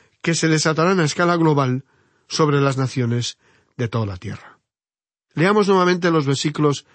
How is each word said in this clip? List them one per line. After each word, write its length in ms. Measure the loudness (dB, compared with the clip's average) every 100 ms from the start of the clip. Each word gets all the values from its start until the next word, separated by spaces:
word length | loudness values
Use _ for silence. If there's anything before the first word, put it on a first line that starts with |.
| _ _
que 120 | -4
se 140 | -2 0
desatarán 500 | 0 0 0 0 2
a 60 |
escala 320 | 0 0 0 2
global 480 | 2 2 0 -2 -8 _ _ _ -8
sobre 340 | 0 2 2
las 160 | 0 0
naciones 640 | -4 -2 -2 -2 -6 -10 _ _ _ -8
de 100 | -6
toda 200 | -4 -6
la 100 | -8
tierra. 420 | -14 -14 -18 _ _ _ _ _ _ _ _
Leamos 340 | -2 0 2 2
nuevamente 420 | 4 4 2 2
los 160 | 0 0
versículos 580 | -2 -2 0 0 0 -8